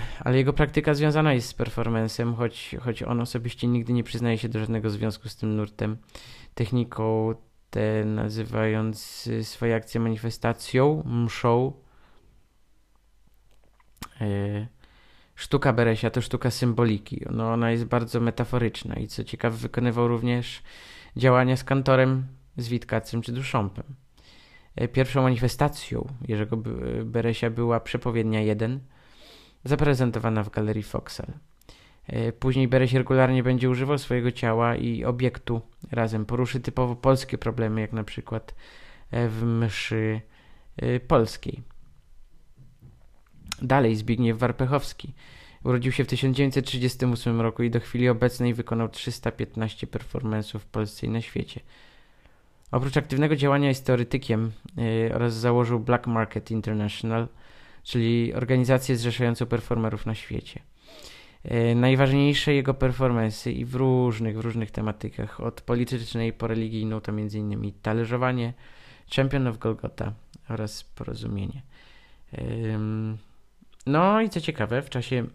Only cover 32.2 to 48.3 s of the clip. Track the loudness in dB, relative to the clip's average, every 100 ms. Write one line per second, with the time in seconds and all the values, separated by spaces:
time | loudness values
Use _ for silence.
32.2 | -4 -2 0 2 4 4 6 4 4 4
33.2 | 6 4 2 2 2 2 2 0 0 0
34.2 | 0 0 0 2 2 0 -2 -2 -2 0
35.2 | 0 -2 -4 -4 -6 -14 -6 -2 0 0
36.2 | -2 0 0 -2 -4 0 0 2 4 4
37.2 | 2 -4 -2 -2 0 0 -2 -4 -6 -8
38.2 | -8 -8 -8 -14 -16 -20 -20 -20 -6 -2
39.2 | 0 0 0 2 0 -2 -2 -2 0 -2
40.2 | -8 -18 -20 -20 -18 -6 -2 -2 2 4
41.2 | 4 -2 -10 -10 -12 -18 -20 -20 -20 -20
42.2 | -20 -20 -20 -20 -20 -20 -20 -20 -20 -20
43.2 | _ -20 -14 -6 2 4 6 4 0 2
44.2 | 2 4 2 2 2 2 0 -6 -12 -14
45.2 | -20 -20 -20 -6 0 2 2 0 0 0
46.2 | 2 4 2 2 -2 0 -2 0 0 0
47.2 | 0 0 0 0 0 0 -2 2 2 4
48.2 | 2